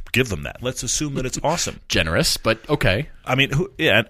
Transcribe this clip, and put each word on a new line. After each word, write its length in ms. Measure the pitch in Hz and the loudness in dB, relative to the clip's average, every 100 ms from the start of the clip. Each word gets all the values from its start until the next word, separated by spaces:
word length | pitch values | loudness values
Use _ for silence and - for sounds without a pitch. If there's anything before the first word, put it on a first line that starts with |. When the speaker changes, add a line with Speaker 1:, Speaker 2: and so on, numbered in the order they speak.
| - | -4
Speaker 1:
give 180 | 113 127 | 0 0
them 140 | 87 | -2
that. 140 | 67 - | -6 -6
Let's 220 | 120 131 | -6 -6
assume 320 | 123 - 151 139 | -4 -2 -2 -4
that 100 | 127 | -4
it's 140 | - | -2
Speaker 2:
<laughs> 40 | |
Speaker 1:
awesome. 360 | 139 165 - - - | -2 0 -2 -6 -2
Speaker 2:
Generous, 480 | 104 82 90 170 - | 0 2 2 2 0
but 220 | 113 113 - | 0 0 0
okay. 380 | 147 113 95 151 - - | 2 2 2 -2 -10 -4
Speaker 1:
I 100 | 127 | 2
mean, 160 | 139 | 2
who, 200 | 135 190 - | 2 -2 0
yeah, 220 | 160 104 | 4 4